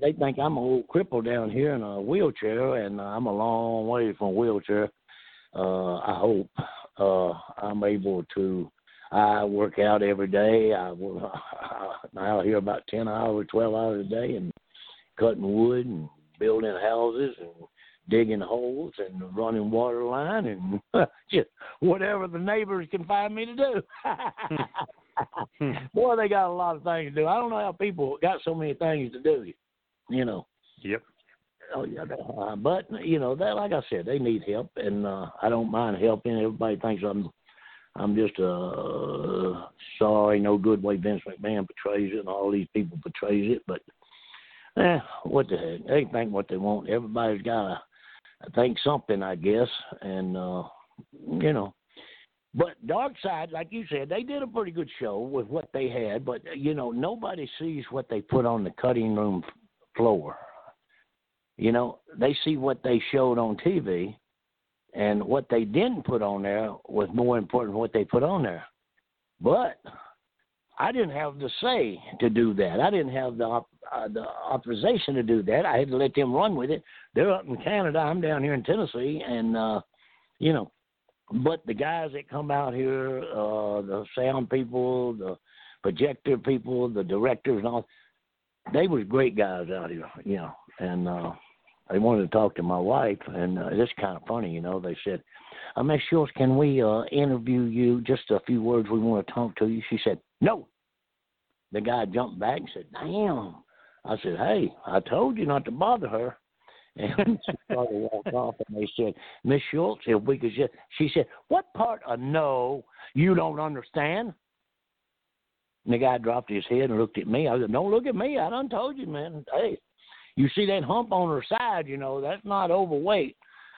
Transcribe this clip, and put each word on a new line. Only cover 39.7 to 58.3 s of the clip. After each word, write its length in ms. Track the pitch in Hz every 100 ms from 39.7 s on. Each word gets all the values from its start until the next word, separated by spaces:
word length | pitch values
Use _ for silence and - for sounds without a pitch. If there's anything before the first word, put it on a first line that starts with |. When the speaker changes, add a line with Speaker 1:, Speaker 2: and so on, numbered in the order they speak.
| - - -
Speaker 1:
sorry, 420 | 107 107 104 104
no 180 | 101 104
good 240 | 104 104
way 140 | 101 98
Vince 280 | 101 104 -
McMahon 400 | 92 104 107 90
portrays 460 | - 101 101 98
it 60 | 107
and 100 | 98
all 200 | 98 98
these 180 | 101 87
people 240 | 107 85 82
portrays 540 | 87 - 101 101 104 123
it, 60 | -
but, 140 | 90 - _ _ - - - - - - -
eh, 220 | 180 156 - -
what 260 | - 139 -
the 80 | 87
heck? 280 | 117 85 -
They 200 | 147 123
think 260 | 120 117
what 160 | 101 98
they 100 | 92
want. 320 | 101 104 -
Everybody's 520 | 113 110 117 113 101
gotta 400 | 117 113 98 85 - _ - - - _ - 120
think 240 | 123 113
something, 420 | 139 143 - 101
I 140 | 95 90
guess, 320 | 92 110 123 - - -
and, 360 | 98 95 92 92
uh, 260 | 92 90 - - _ - -
you 400 | - - - 151
know. 220 | 135 98 - _ - - - _ _ _ -
But 280 | 175 - 113
Dark 260 | 190 277 -
Side, 300 | 190 165 165
like 160 | 160 165
you 160 | 226 175
said, 180 | 143 143
they 140 | 196
did 180 | 247 285
a 60 | 254
pretty 240 | 226 190
good 180 | 170 143 -
show 200 | 117 101
with 260 | 127 139 107
what 220 | 156 -
they 160 | 135 127
had, 380 | 123 110 110 131
but, 160 | 123 - 139
you 160 | 143
know, 160 | 151 120
nobody 580 | 120 165 226 196 180 135 -
sees 240 | 165 147 -
what 180 | 131 -
they 120 | 107
put 220 | -